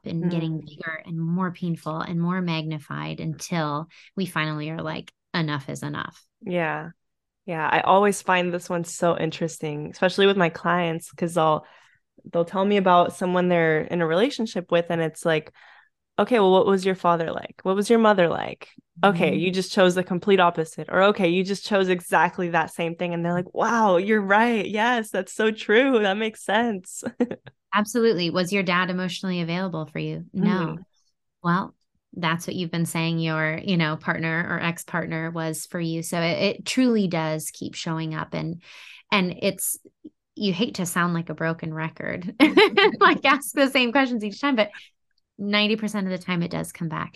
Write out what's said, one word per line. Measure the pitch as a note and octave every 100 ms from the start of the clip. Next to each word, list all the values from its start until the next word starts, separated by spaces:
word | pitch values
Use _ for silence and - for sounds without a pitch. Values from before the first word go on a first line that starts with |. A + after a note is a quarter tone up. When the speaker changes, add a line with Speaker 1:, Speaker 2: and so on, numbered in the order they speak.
| -
Speaker 1:
and | E3+ F3
getting | E3+ D#3+ D#3
Speaker 2:
Mm. | D3+
Speaker 1:
bigger | D3 E3 D#3+ -
and | E3
more | E3 F3 F#3
painful | F3+ F3+ D#3+ D#3 D#3+
and | - E3+
more | E3+ F#3
magnified | F3 D#3+ D#3 D#3 - D3 D3+ D#3+
until | D#3+ C#3 - E3+ D3+ D3 E3 - - -
we | F#3
finally | E3 D#3 D3+ D#3
are | D#3+
like, | D#3+ D#3 - _ _
"Enough | F3+ D#3 D3 C#3+
is | C#3+
enough." | D3 D3+ - - _ _
Speaker 2:
Yeah. | G#3 F3 D#3+ D3+ E3+ - _ _ _ _ -
Yeah, | D#3+ D#3
I | -
always | - F#3+ G3+ G3
find | - F3+ F3+
this | F3 -
one | F3 E3
so | - F3 -
interesting, | D#3+ - E3 - D#3 D3 D3
especially | - F#3 F#3+ G3
with | G3
my | E3
clients, | E3 E3+ F3+ E3 E3 -
'cause | - E3+ E3+
I'll, | D#3+ D3+ - - _ _ _ _ -
they'll | E3+ E3+
tell | F#3+ G3
me | G#3
about | F#3+ F3 F3
someone | - F3+ F3+ F3+
they're | F3 D#3+ D#3
in | - F3
a | D#3+
relationship | E3+ C4+ C#4 A3 F#3+ E3+
with, | E3+ E3+
and | E3+
it's | D#3+ -
like, | E3+ D#3 - _ - - _ _ _ -
"Okay, | G#3 A#3+
well, | F#3+
what | F#3+ -
was | G3 F#3+
your | F#3
father | F3 E3+ E3
like? | - - -
What | F#3 G3
was | G3+
your | A3+
mother | A3 G3 E3
like? | - A#1 - - - _ -
Okay, | G3 E3+ D#3+
Speaker 1:
Mm-hmm. | D3+
Speaker 2:
you | F3+
just | F#3+ F#3
chose | G#3 F3+
the | F3+
complete | F3+ F3 G3+ F#3+
opposite." | F3 E3+ D#3+ - D3+
Or, | F3+
"Okay, | G3+ G#3 F3
you | F3+
just | F#3+ G3 -
chose | G3+ F#3
exactly | F3+ - F3 F3 - F3
that | E3 D#3
same | - E3 E3+
thing." | F3
And | E3+
they're | E3+
like, | F3 F3+
"Wow, | - A3 A#3 G#3+ F3
you're | G3 G#3+
right. | F#3+ G3+ A#3+ A3 E3+
Yes, | G#3 A#3 B3 G#3+
that's | F#3+ F#3+
so | - A3
true. | G#3+ - A3 C#4 A#3+
That | G3+ G3+
makes | A3 -
sense." | - G#3 A#3+ F#3+ - - A#3+ -
<laughs> | B3 - - _ - G#3
Speaker 1:
Absolutely. | G#3+ A#3+ A3+ F3 E3+
Was | F3+ F3+
your | G3+
dad | F#3 F3+ F3+
emotionally | F3+ F#3 F3+ F#3+ F3+
available | E3 F3 F#3+ D#3+ D3
for | D#3+
you? | D#3 D#3+ E3+
No. | F#3+ F3
Speaker 2:
Mm-hmm. | F#3 D#3+ D#3+ - _ _ _ _ _
Speaker 1:
Well, | E3+ F3+ - _ _ _ _ F#3
that's | E3 E3+ -
what | F#3
you've | E3
been | E3+ E3+
saying | E3 E3 E3
your, | D#3+ D#3 D#3 D#3+
you | - F3
know, | D#3 D#3
partner | - E3 E3 E3 F3+
or | E3+
ex-partner | E3+ E3+ - F3 E3 E3 E3
was | E3 D#3+ D#3+ -
for | F3+
you. | E3 E3
So | E3 F3
it, | E3+ D#3+ G3 -
it | -
truly | - B3+ A3 F#3
does | E3 D#3+ D#3 -
keep | - - -
showing | E3+ D#3+ D#3+ D#3
up. | D#3+
And, | E3 D#3+ E3+ - - - - -
and | G#3 F3+ -
it's, | G3+ F#3+ - - - _ - _ _
you | - G#3
hate | E3+ B3 -
to | F3
sound | F3+ F3
like | E3+ E3
a |
broken | D#3 E3 E3 D#3+
record, | D#3 D#3+ - - F3+ F3 -
<laughs> | C#4+ - G#4+ - G4 -
like, | F#4+ D#4 C4+
ask | C#4 -
the | D4+ C4+
same | C#4 A#3+
questions | C4+ C4 A#3+
each | G#3 G3+
time, | C#4+ A#3+
but | G#3 - - _ _ _ _ -
ninety | G3+ G#3 G#3 A3
percent | G#3+ G#3+ F#3+
of |
the | F3+ F3+
time | F3
it | E3+
does | D#3+ E3
come | - E3
back | D#3 -